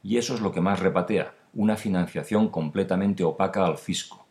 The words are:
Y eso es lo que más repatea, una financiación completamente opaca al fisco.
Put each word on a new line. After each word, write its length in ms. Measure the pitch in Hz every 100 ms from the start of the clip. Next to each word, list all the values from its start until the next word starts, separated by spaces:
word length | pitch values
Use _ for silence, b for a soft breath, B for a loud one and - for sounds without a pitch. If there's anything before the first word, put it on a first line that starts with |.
Y 140 | 95 117
eso 180 | 117 120
es 60 |
lo 100 | 101
que 100 | 90
más 180 | 90 98
repatea, 540 | 92 76 90 - - - _ -
una 200 | 107 104
financiación 760 | 104 92 85 - 78 107 107
completamente 720 | 82 78 98 95 92 98 95
opaca 420 | 85 - 95 104 90
al 120 | 78
fisco. 480 | - - - - -